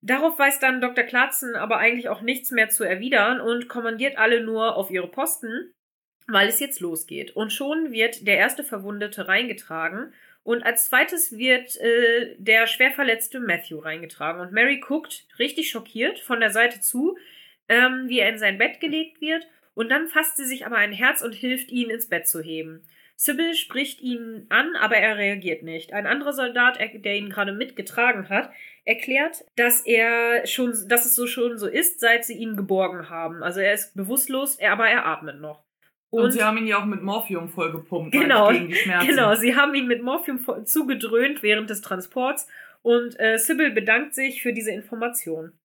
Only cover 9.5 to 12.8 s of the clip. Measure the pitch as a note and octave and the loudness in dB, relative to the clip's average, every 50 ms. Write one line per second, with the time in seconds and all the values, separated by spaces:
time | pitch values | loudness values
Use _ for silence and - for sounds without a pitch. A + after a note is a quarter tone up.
9.5 | G#3 - - - D#3+ D#3+ D#3+ E3+ F3+ G#3+ C4+ E4 _ _ _ _ _ _ _ - | -6 -10 -12 -10 -8 -4 -4 -4 -4 -6 -10 -12 _ _ _ _ _ _ _ -2
10.5 | A#3 A#3+ A#3 A3+ A#3 - - - - B3+ D4+ - C#4 - - - A#3 G#3+ A#3+ C4 | -2 0 0 0 0 2 0 2 4 2 2 2 0 -4 -4 -4 -4 -2 4 4
11.5 | B3+ B3 B3 - - - - A#3 A#3 A#3 A#3+ A#3 A#3 A#3+ A#3+ - - - G3 G#3 | 4 4 2 -6 -10 -2 0 2 4 6 6 4 4 2 0 -2 -10 -8 2 4
12.5 | A3 A3+ A3+ A3+ - - | 6 6 6 4 4 4